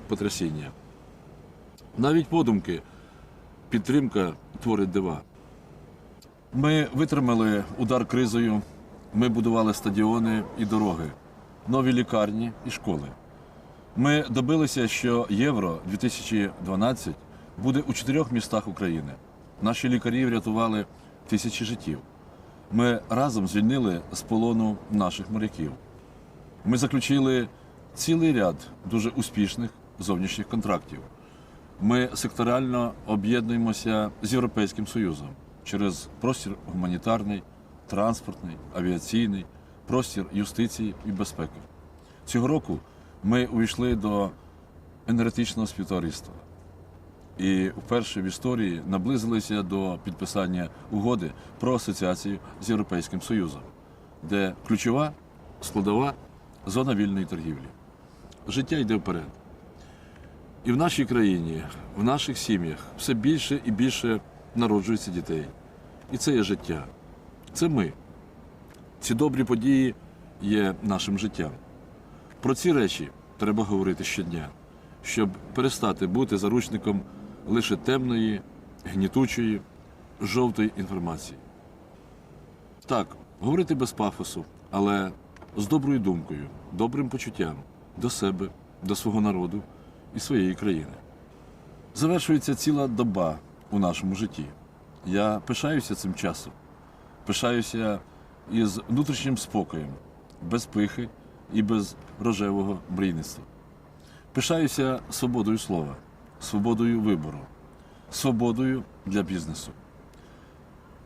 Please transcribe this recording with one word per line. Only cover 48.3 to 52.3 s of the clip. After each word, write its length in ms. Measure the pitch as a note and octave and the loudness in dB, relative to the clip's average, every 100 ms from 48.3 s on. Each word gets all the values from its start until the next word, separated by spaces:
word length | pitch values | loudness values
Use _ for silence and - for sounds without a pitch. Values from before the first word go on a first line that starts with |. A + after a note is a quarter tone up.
| F2 B2+ B2 G2+ E2+ E2 | -4 -2 0 0 -2 -2
наблизилися 760 | F#2+ G2 C3+ A2+ A2+ - G#2 | -2 0 0 0 0 0 -2
до 360 | F#2 G2 F#2+ F2 | -2 -2 -2 -4
підписання 640 | - E2+ F#2+ G#2 F2+ F2+ E2+ - - | -8 -8 -4 -2 0 -2 -4 -8 -6
угоди 420 | G#2+ A2 A#2 E2 - - - | -2 2 0 -2 -8 -18 -4
про 140 | A#2+ | 0
асоціацію 640 | B2 - F#2+ F#2 F2+ G2+ | 0 0 -2 0 0 -2